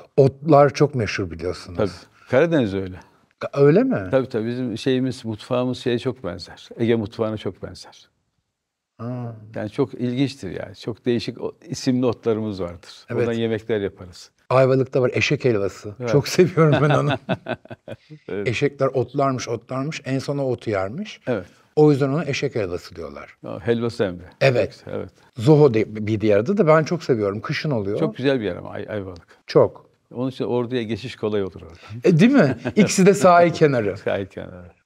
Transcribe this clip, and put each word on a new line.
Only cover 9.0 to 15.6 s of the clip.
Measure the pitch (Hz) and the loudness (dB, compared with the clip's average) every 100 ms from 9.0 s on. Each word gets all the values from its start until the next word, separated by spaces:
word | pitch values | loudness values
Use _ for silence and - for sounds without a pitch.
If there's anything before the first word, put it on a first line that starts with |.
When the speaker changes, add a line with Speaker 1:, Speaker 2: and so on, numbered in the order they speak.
| 117 123 117 110 110 | -12 -10 -12 -14 -14
Speaker 2:
Yani | 107 107 | -10 -6
çok | - 135 | -4 -4
ilginçtir | - 123 123 135 - 90 | -4 -4 -2 -4 -4 -12
yani. | - - - | -10 -12 -12
Çok | - - 123 | -12 -6 -2
değişik | 117 - 117 | -2 -4 -8
o, | - - - | -10 -12 -12
isimli | - 131 127 127 | -4 0 0 0
otlarımız | - 117 110 107 95 | 0 -2 -2 -4 -6
vardır. | 87 87 - - - | -8 -10 -20 -20 -8
Speaker 1:
Evet. | 120 | -4
Speaker 2:
Ondan | 117 | -2
yemekler | 117 113 110 - 110 | -2 -2 -4 -2 -4
yaparız. | 101 - 90 - - _ - | -4 -8 -18 -20 -20 _ 0
Speaker 1:
Ayvalık'ta | 127 131 131 123 139 | 4 4 2 0 0
var | 123 | 0
eşek | 117 - 147 | 0 0 0
helvası. | 127 104 | 0 0